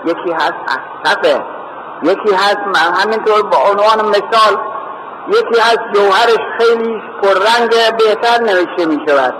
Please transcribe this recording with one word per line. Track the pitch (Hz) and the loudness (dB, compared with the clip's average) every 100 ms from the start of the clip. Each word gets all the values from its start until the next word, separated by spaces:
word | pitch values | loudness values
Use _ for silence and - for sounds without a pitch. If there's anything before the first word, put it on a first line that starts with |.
یکی | 151 170 180 | -4 -4 -4
هست | 165 151 - - | -2 -2 -4 -6
اخطفه، | 131 - - 156 190 165 127 - - - - - - | -6 -8 -6 -2 0 2 0 -2 -12 -14 -14 -16 -4
یکی | 151 196 214 | -2 0 0
هست | 190 202 202 202 | 2 2 0 0
م-، | 170 170 180 | 0 0 0
همینطور | 208 220 220 208 | -2 -2 0 0
به | 208 165 | 2 2
عنوان | 196 202 214 214 214 | 2 2 2 2 2
مثال، | 202 - 226 214 196 - - - - - - - | 0 2 2 2 2 -4 -10 -12 -14 -16 -14 0
یکی | 220 220 226 | 0 2 2
هست | 226 226 226 | 2 2 0
جوهرش | 202 202 196 233 214 - - | 2 4 4 4 2 -2 0
خیلی | 233 226 226 214 - - | 2 2 -2 -6 -10 -2
پررنگ | 196 185 208 233 233 | 0 2 2 2 2
بهتر | 226 226 226 220 202 233 240 | 2 2 2 0 2 2 2
نوشته | 226 185 170 - 165 | 2 0 0 -2 -2
می‌شود | 147 147 139 127 | -2 0 2 0